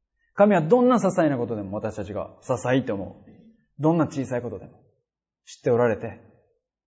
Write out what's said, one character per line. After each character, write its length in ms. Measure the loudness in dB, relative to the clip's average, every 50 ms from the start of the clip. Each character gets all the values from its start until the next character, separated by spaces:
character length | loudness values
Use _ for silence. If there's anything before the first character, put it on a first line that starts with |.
| _ _ _ _ _ _ _
神 220 | 4 4 6 6
は 60 | 4
ど 200 | 4 4 4 4
ん 80 | 6 4
な 60 | 4
些 40 | 4
細 280 | 2 0 0 0 0 0
な 80 | 0 -2
こ 80 | -4
と 100 | -4 -4
で 60 | -6
も 160 | -6 -6 -6 -6
私 180 | -6 -6 -6
た 100 | -8 -8
ち 80 | -8 -8
が 180 | -8 -10 -10 -14 -14
些 160 | -6 -4 -4 -4
細 240 | 0 0 0 0
と 140 | 0 0 -4
思 280 | -6 -8 -10 -14 -18 -20 -20
う。 40 | -20 -20 -20 -20 _ _ _ _ _ 0
ど 140 | 2 2 2
ん 60 | 2
な 80 | 0 0
小 180 | -2 -6 -6
さ 120 | -4 -4 -6
い 40 |
こ 80 | -6 -6
と 80 | -10 -12
で 80 | -14
も 60 | -18 -20 _ _ _ _ _ _ _ _ _ _ _ _ _ _
知 140 | -20 -20 -6
っ 20 |
て 80 | 0 2
お 80 | 2 4
ら 100 | 4 2
れ 80 | 2
て、 260 | -2 -4 -10 -12 -16 -20 _ _ _ _ _ _ _ _ _ _ _ _